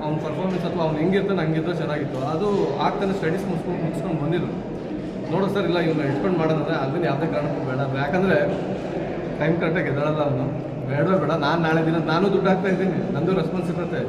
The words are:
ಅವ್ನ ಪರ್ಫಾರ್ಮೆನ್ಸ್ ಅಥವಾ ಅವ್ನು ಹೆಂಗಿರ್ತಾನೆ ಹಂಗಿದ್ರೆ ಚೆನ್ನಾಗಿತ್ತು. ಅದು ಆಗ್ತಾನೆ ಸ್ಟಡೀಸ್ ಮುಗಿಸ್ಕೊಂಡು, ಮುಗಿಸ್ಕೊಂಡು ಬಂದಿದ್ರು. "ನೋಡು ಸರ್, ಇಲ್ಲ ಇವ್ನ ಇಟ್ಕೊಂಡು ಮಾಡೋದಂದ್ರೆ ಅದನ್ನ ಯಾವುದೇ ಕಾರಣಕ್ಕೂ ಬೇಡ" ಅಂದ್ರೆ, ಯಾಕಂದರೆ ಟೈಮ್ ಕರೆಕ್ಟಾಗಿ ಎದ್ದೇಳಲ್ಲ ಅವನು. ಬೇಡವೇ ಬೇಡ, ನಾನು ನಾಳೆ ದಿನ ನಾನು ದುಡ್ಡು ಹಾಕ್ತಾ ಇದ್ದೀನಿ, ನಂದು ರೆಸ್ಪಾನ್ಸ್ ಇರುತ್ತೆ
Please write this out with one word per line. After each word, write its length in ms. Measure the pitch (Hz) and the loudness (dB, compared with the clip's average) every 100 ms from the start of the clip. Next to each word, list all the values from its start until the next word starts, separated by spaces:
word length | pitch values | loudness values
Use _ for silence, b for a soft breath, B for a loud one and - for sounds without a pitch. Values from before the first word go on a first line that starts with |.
ಅವ್ನ 120 | 151 151 | -2 -4
ಪರ್ಫಾರ್ಮೆನ್ಸ್ 480 | 156 - 185 180 | -4 -2 -2 -2
ಅಥವಾ 180 | 165 180 | -2 0
ಅವ್ನು 160 | 160 151 | 0 2
ಹೆಂಗಿರ್ತಾನೆ 420 | 175 190 196 185 | 2 2 2 0
ಹಂಗಿದ್ರೆ 360 | 156 160 160 170 | 2 0 0 -2
ಚೆನ್ನಾಗಿತ್ತು. 420 | 156 147 139 131 | -2 -2 -4 -4
ಅದು 600 | 139 160 208 196 156 - | -2 0 0 2 0 0
ಆಗ್ತಾನೆ 340 | 160 196 196 | 0 0 -2
ಸ್ಟಡೀಸ್ 320 | 190 160 165 196 | 0 0 0 -2
ಮುಗಿಸ್ಕೊಂಡು, 380 | 165 - 170 | -2 -2 -2
ಮುಗಿಸ್ಕೊಂಡು 380 | 165 147 - 160 | -2 -2 -2 -2
ಬಂದಿದ್ರು. 300 | 147 170 147 - - - - - - - - | 0 0 -2 -4 -6 -8 -6 -6 -6 -6 -2
"ನೋಡು 220 | 165 196 | 0 2
ಸರ್, 100 | 196 | 0
ಇಲ್ಲ 140 | 170 175 | 2 2
ಇವ್ನ 220 | 165 156 | 2 2
ಇಟ್ಕೊಂಡು 380 | 139 139 196 170 | 0 0 0 2
ಮಾಡೋದಂದ್ರೆ 360 | 160 156 151 | 2 2 0
ಅದನ್ನ 300 | 160 135 147 | 0 0 0
ಯಾವುದೇ 220 | 156 139 160 | 0 0 0
ಕಾರಣಕ್ಕೂ 440 | 151 143 - 131 | 0 -2 -2 -2
ಬೇಡ" 80 | 131 | -2
ಅಂದ್ರೆ, 200 | 135 135 | 0 0
ಯಾಕಂದರೆ 380 | 143 185 185 151 147 - - - - - - - - - | 0 2 4 4 2 0 -2 -4 -4 -4 -4 -4 -6 -2
ಟೈಮ್ 220 | 151 165 | 0 2
ಕರೆಕ್ಟಾಗಿ 280 | 170 175 143 | 2 0 0
ಎದ್ದೇಳಲ್ಲ 340 | 135 147 156 | 0 0 0
ಅವನು. 520 | 143 131 135 - - - 127 | 0 0 -2 -4 -6 -6 -4
ಬೇಡವೇ 300 | 139 170 190 | 0 2 2
ಬೇಡ, 120 | 147 | 2
ನಾನು 320 | 160 143 165 | 0 2 2
ನಾಳೆ 240 | 165 160 160 | 2 4 4
ದಿನ 100 | 165 | 2
ನಾನು 360 | 156 160 196 | 2 2 4
ದುಡ್ಡು 180 | 185 190 | 4 2
ಹಾಕ್ತಾ 180 | 190 202 | 2 2
ಇದ್ದೀನಿ, 460 | 160 190 147 - | 2 0 0 -2
ನಂದು 200 | 143 170 | -2 0
ರೆಸ್ಪಾನ್ಸ್ 360 | 185 156 185 170 | 0 0 -2 -2
ಇರುತ್ತೆ 300 | 165 160 165 | -4 -4 -4